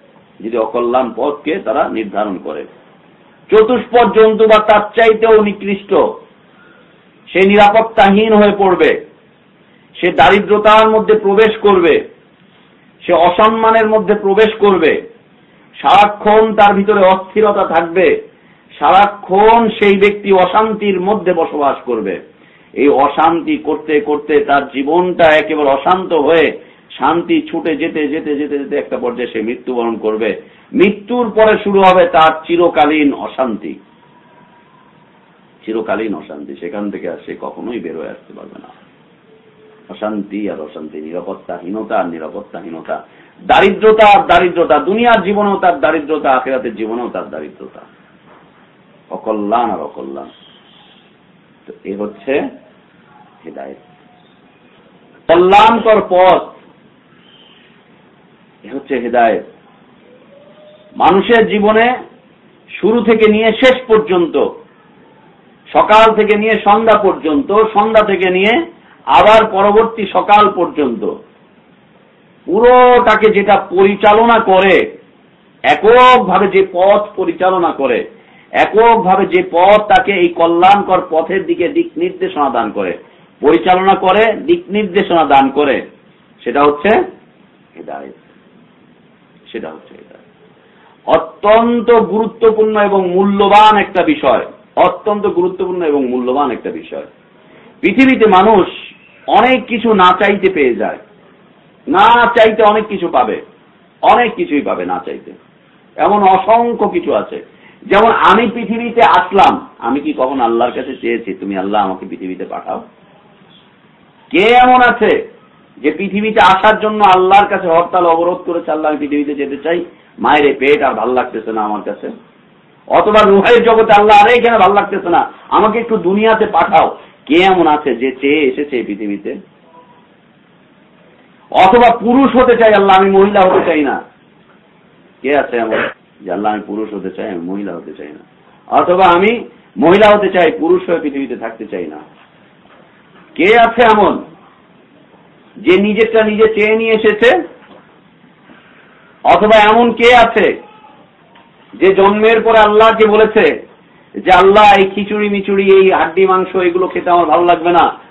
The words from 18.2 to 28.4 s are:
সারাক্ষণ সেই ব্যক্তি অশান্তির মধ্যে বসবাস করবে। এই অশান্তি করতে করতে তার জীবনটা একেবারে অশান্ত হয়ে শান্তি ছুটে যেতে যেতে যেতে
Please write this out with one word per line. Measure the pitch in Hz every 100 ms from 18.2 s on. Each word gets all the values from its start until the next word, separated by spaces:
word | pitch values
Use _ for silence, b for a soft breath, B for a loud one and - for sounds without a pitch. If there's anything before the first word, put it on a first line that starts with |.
| - b b b _ -
সারাক্ষণ | 151 185 208 - - 190 220 233 226
সেই | - 208 196
ব্যক্তি | 202 202 202
অশান্তির | 190 180 214 220 208 208 180
মধ্যে | 190 202 175
বসবাস | 165 156 151 139 123
করবে। | 123 110 101 80 - b b b b
এই | - 139
অশান্তি | 254 247 - 165 170 147 147
করতে | 147 147 - 147
করতে | 147 147 151 147
তার | 143 143 131
জীবনটা | 131 139 170 180 170 160
একেবারে | 151 151 151 143
অশান্ত | 135 175 190 180
হয়ে | 165 139 165 131 - B B _ -
শান্তি | 135 170 165 160 -
ছুটে | 165 165 143
যেতে | 160 160 143
যেতে | 160 156
যেতে | 143